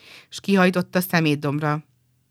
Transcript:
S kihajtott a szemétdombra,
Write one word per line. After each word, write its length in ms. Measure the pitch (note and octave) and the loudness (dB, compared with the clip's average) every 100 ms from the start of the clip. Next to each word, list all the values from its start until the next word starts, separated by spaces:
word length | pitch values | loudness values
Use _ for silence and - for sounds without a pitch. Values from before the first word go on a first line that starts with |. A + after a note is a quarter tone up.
| - - - | -20 -20 -20
S 100 | - | -10
kihajtott 560 | - G3 F#3 F3+ F3+ F#3 | 0 2 4 2 -2 -2
a 60 | |
szemétdombra, 840 | F3+ E3+ D#3 D3 D3 D3 D3+ D3+ - _ _ _ _ | 0 0 0 0 -2 -4 -2 -4 -8 _ _ _ _